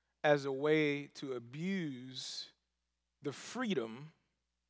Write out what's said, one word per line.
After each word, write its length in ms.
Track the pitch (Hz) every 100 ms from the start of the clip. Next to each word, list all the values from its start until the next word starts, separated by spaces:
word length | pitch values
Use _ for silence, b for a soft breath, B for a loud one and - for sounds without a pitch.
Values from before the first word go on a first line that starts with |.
| _ _
as 200 | 151 147
a 80 | 139
way 560 | 135 147 156 151 143 143
to 200 | - 139
abuse 1120 | 123 117 139 175 196 160 127 127 127 - - - _ _ _ _ _ _ _
the 100 | 143
freedom 800 | 131 - 226 247 156 113 113 151 _ _ _ _ _